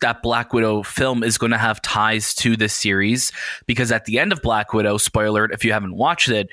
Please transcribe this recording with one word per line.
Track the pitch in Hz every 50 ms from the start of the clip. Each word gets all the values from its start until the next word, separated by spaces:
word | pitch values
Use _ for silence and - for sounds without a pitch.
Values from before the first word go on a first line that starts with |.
that | - 117 117 - -
Black | 117 117 117 117 - -
Widow | 120 113 110 107 104 98
film | - - - 131 131 127 120 113
is | 117 107 -
gonna | 120 117 117
have | 110 117 113 107 - -
ties | - - 107 107 110 110 110 107 - -
to | - - 120 113
this | 107 110 101 -
series, | - - 107 98 98 98 107 120 127 - - - - - - - - - -
because | 120 123 127 113 117
at | 110 -
the | - 110 123
end | 160 202 196
of | 156 -
Black | 127 113 107 107 - -
Widow, | 110 107 104 104 104
spoiler | - - - 113 107
alert, | 107 107 104 107 110 -
if | 107 -
you | 113 104
haven't | 107 101 92 90
watched | 92 127 156 170 - - -
it, | 117 107 98 -